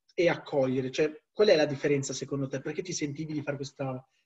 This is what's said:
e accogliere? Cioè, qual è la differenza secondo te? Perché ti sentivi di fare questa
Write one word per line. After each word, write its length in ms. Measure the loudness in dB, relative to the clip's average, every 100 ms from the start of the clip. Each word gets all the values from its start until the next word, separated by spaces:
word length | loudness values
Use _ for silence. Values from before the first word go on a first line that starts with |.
| _
e 140 | 2 2
accogliere? 640 | 2 -2 0 2 0 -2
Cioè, 320 | 0 -2 -2 _
qual 180 | 2 6
è 60 | 6
la 100 | 4
differenza 480 | 0 2 0 0
secondo 340 | -6 -6 -4 -4
te? 140 | -4
Perché 200 | -6 -6
ti 120 | -6
sentivi 400 | -4 -4 -6 -6
di 100 | -6
fare 140 | -6 -6
questa 460 | -8 -6 -6 -6 -12 _